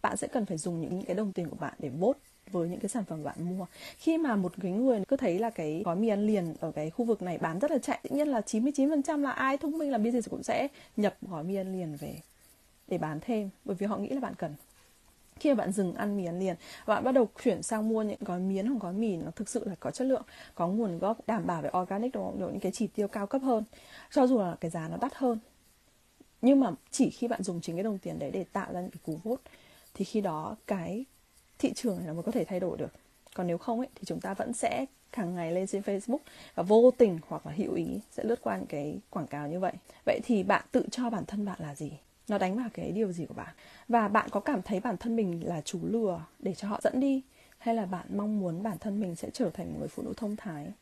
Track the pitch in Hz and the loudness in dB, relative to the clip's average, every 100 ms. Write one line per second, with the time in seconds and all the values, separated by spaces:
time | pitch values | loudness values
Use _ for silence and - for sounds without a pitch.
0 | - 202 - 262 202 160 175 165 156 185 | -2 -2 -2 -2 -2 -2 -2 -2 -2 -4
1 | - 185 214 185 170 - 143 - 147 135 | -2 -2 0 -2 -4 -4 -8 -6 -6 2
2 | 196 294 - _ - 190 170 180 196 247 | 2 2 -6 _ -6 -2 -2 -2 -4 -4
3 | 190 160 147 - 175 185 180 - - - | -6 -6 -8 -6 -4 -4 -8 -12 -18 -4
4 | - 320 302 208 180 - 185 190 262 226 | 0 2 2 2 0 -2 -2 2 4 2
5 | 185 - 240 180 226 220 156 160 190 170 | 2 2 2 2 0 -2 -4 -2 -2 2
6 | 226 202 208 208 170 156 160 156 156 - | 2 4 4 2 0 -4 -4 -4 -4 -2
7 | 233 214 180 165 170 165 294 294 - - | 0 0 0 -2 -2 0 2 2 0 -4
8 | - 269 302 247 202 220 254 285 269 311 | -2 0 2 2 0 2 2 4 4 4
9 | 277 302 285 - 262 277 311 320 294 247 | 2 0 0 0 0 0 0 -2 0 2
10 | 220 240 214 - - - 277 - - - | 2 2 0 -6 -2 0 0 -6 -8 0
11 | 208 - 190 165 165 196 190 190 165 147 | 0 0 -8 -6 -2 -2 -2 -4 -4 -6
12 | 147 151 - _ - - _ _ - 175 | -8 -10 -14 _ -20 -20 _ _ -4 -2
13 | 156 151 - 220 196 - - 180 196 190 | -2 -4 -2 -2 -2 -8 -6 -2 -2 -2
14 | 202 269 240 - 160 147 - - - _ | -2 -2 -4 -6 -8 -8 -16 -20 -20 _
15 | _ _ _ - 302 240 185 196 185 - | _ _ _ 0 4 4 2 0 0 0
16 | 202 202 175 175 190 165 - - - 208 | -2 0 -2 0 -2 -2 -10 -10 0 2
17 | 254 262 220 - 254 185 - 220 220 220 | 6 6 4 2 2 2 0 0 2 2
18 | 214 208 202 180 185 196 214 262 190 190 | 0 -2 -4 -2 0 0 0 0 -2 0
19 | 226 175 - - 208 233 214 180 - - | 0 0 -4 -6 -4 -2 -4 -6 -8 -2
20 | 262 254 - - - - 175 208 220 170 | 2 2 -2 -18 -18 -4 0 2 0 0
21 | 185 226 - 220 170 170 147 180 180 196 | 0 0 -2 -2 0 -2 0 0 0 -2
22 | 240 220 190 196 185 196 190 - 208 - | -2 -2 -4 -4 -4 -2 -4 -2 -2 0
23 | 202 220 202 269 269 226 214 - - - | -2 -2 -2 0 2 0 0 -12 -20 -20
24 | - 294 254 254 185 170 165 165 160 175 | -2 4 6 6 2 -2 -4 -4 -6 -2
25 | 254 - 262 226 - _ _ _ _ _ | -2 2 2 2 -4 _ _ _ _ _
26 | _ _ - _ 240 277 247 - - - | _ _ -20 _ 8 8 6 0 -8 2
27 | 240 - 240 - 196 175 175 170 214 196 | 2 4 -2 0 -2 -4 -4 -2 -2 -2
28 | 175 156 143 190 180 196 - 180 180 165 | -4 -4 -4 -4 -2 -4 -4 -6 -6 -8
29 | - 160 220 254 - - - - - - | -6 -6 -4 -4 -6 -20 -20 -20 -20 -6
30 | - 220 202 156 175 220 - 196 - 202 | -2 0 0 -2 -6 -10 -4 -4 -2 -6
31 | 269 _ _ _ _ _ 269 - 240 180 | -8 _ _ _ _ _ -2 0 -2 -2
32 | 175 160 190 233 160 180 180 - 143 - | -4 -4 -2 0 0 0 -2 -2 -6 -8
33 | _ _ - - 175 170 - 233 254 - | _ _ -14 -4 -2 -2 -2 -2 -4 -8
34 | - 170 190 196 - 240 - - 269 - | -8 -6 -6 -4 -4 0 0 0 -4 -10
35 | _ - 175 180 165 175 190 202 202 196 | _ -4 -4 -2 -2 0 0 -2 0 -2
36 | 208 285 - - - - 175 214 254 247 | 0 -4 -4 -20 -10 -4 6 10 10 10
37 | 226 165 - 151 156 151 - - 165 202 | 6 6 -4 -8 -6 -4 -2 0 -2 -4
38 | - - 220 240 - 190 - 151 147 180 | -6 -6 -2 -2 -2 -4 -4 -6 -4 -6
39 | - 196 151 143 147 175 185 - - - | -8 -6 -6 -6 -4 -2 -2 -4 -18 -4
40 | - - - 220 185 196 - 254 - - | 0 0 4 2 6 2 4 2 2 -2
41 | 247 214 - 202 202 185 151 139 147 151 | -2 -2 -4 -4 -4 -6 -8 -8 -10 -10
42 | _ _ - 202 185 208 233 - 165 180 | _ _ -2 2 2 2 -2 -4 -4 0
43 | 214 175 156 - - - - - - 233 | 0 -2 -6 -8 -12 -14 -20 -20 2 4
44 | 208 208 - 202 247 240 - 208 240 180 | 6 4 2 -2 0 -2 0 -2 0 -2
45 | 233 226 196 170 165 170 - 180 165 226 | 0 2 2 0 -2 -4 -4 -4 0 2
46 | 214 170 160 _ - 185 202 208 - 254 | 2 -2 -8 _ -4 -4 -4 0 2 4
47 | 277 269 - - - - 233 226 185 185 | 2 2 -2 -20 -20 -6 0 0 0 -4
48 | - 202 208 214 180 165 220 170 220 202 | -4 -2 0 0 -2 -2 -4 -4 -4 -2
49 | 190 165 - - 208 - 170 151 143 - | -2 -4 -8 -2 -2 -2 -8 -6 -6 -6
50 | - - 208 208 208 151 151 208 | -8 -6 -6 -6 -8 -8 -10 -14